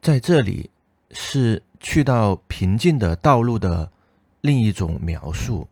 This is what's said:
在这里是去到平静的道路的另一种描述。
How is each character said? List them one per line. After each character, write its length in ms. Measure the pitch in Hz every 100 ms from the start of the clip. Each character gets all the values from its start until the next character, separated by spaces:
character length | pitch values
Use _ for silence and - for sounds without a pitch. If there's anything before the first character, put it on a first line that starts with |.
在 160 | - 139
这 220 | - 170
里 260 | 104 92 90 _ _ _ _
是 500 | - - 139 120 110 _ _
去 240 | - -
到 320 | 135 123 107 95 _
平 300 | - 92 104
静 220 | 175 151
的 180 | 95 85
道 240 | 156 127
路 180 | 120 117
的 320 | 98 82 80 _ _ _ _ _
另 180 | 143 139
一 100 | 107
种 300 | 92 87 82
描 320 | 85 78 71
述。 340 | 85 - 101 -